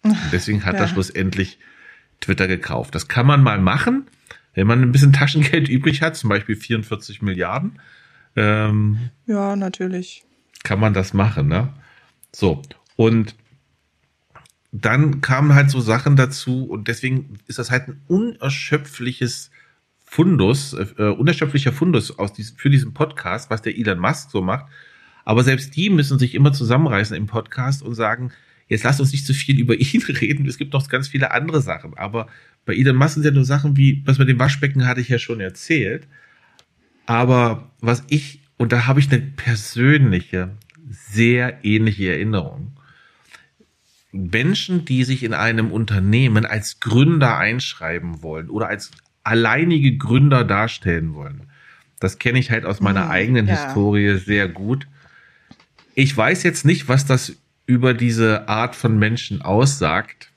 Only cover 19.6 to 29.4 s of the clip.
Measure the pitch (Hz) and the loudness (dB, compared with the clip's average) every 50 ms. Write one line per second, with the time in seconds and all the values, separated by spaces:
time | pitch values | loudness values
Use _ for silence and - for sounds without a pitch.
19.6 | _ _ _ _ _ _ _ _ _ _ - - 170 185 180 127 95 98 123 139 | _ _ _ _ _ _ _ _ _ _ 0 2 4 4 4 4 4 4 2 0
20.6 | - - - - 98 98 - - 107 104 98 - 123 160 139 - 156 143 139 143 | -2 -8 -8 -8 -8 -8 -4 -2 0 0 2 2 2 0 2 0 -2 0 0 0
21.6 | 139 127 - - 165 180 165 117 101 - - - 101 98 - - 107 110 - - | 0 0 0 0 0 2 2 0 0 -2 -6 -6 -6 -6 -6 -10 -14 -14 -14 -4
22.6 | - 139 143 139 139 - - - 151 151 - - - 90 90 117 - _ 113 107 | 0 4 4 4 2 0 -4 -4 -4 -4 -4 -10 -6 -6 -6 -6 -6 _ -8 -6
23.6 | - 113 98 101 117 107 98 85 90 110 147 - - _ - 104 92 92 113 135 | -6 -8 -6 -4 -2 -2 -2 0 0 -2 -2 -2 -8 _ -4 -4 -2 -2 -4 -4
24.6 | 139 - - - - - _ _ _ _ _ _ _ - 110 117 123 131 135 127 | -6 -14 -20 -20 -20 -20 _ _ _ _ _ _ _ 0 2 2 4 2 2 0
25.6 | - - - 147 180 208 196 156 143 139 - 139 131 123 - - 135 147 139 143 | -4 -8 -6 -4 0 2 2 2 2 2 2 2 0 0 2 4 4 4 4 2
26.6 | 127 110 120 135 165 147 113 98 107 110 107 80 107 101 - 113 107 - - - | 0 2 2 2 2 2 2 0 -2 -2 -4 -6 -6 -6 -6 -8 -8 -8 -8 -6
27.6 | 127 131 139 139 139 107 120 110 113 107 113 120 127 127 - _ _ _ _ _ | -4 -4 -4 -4 -6 -12 -6 -4 -4 -4 -4 -4 -8 -12 -12 _ _ _ _ _
28.6 | _ _ 117 107 - 120 139 139 143 135 - - - - 135 - | _ _ -4 -2 0 0 0 2 0 0 0 -2 -2 -2 -4 -4